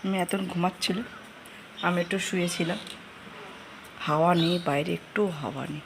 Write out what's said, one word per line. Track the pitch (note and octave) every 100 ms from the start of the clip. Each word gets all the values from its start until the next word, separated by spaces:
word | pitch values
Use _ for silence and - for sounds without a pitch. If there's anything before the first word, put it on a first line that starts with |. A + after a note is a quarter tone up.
মেয়ে | G3 F#3+
এতক্ষণ | F3 G3 F#3
ঘুমাচ্ছিল, | F3 F3+ - - F#3+ A#3+ - - - - - - - F3
আমি | F3+
একটু | F3 F#3+ -
শুয়েছিলাম। | F#3 F3 - E3+ G3+ - - - - - - - - - - - - -
হাওয়া | D3+ E3 F3
নেই | E3 F3 E3+
বাইরে, | C#3+ E3 E3+
একটুও | - G#3 G#3 D#3
হাওয়া | B2 C#3 -
নেই | D3